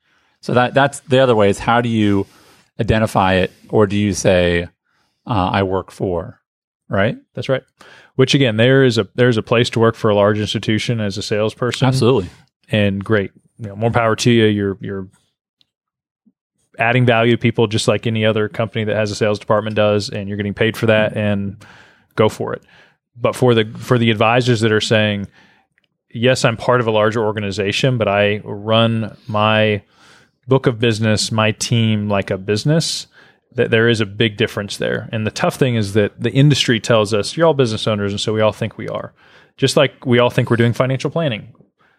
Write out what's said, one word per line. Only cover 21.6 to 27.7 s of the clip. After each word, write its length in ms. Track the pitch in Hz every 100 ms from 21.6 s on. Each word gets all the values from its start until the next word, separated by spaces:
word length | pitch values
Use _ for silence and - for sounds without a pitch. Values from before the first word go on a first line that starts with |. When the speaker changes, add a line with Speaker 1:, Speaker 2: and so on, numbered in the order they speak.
| - - _ _ _ -
Speaker 2:
go 120 | 110
for 240 | - 113
it. 100 | - _ _ _ _ _ 120
But 180 | 117
for 200 | - 127
the, 100 | 113 107 117
for 200 | 117 123
the 120 | 117
advisors 500 | 107 110 123 123 113
that 120 | 113
are 80 | 107
saying, 460 | - 110 107 101 98 _ _ _ _ _ _ _ _
"Yes, 340 | 120 123 127
I'm 120 | 127 113
part 240 | - 123
of 60 | 113
a 40 |
larger 340 | 107 110 113
organization, 760 | 107 107 101 98 101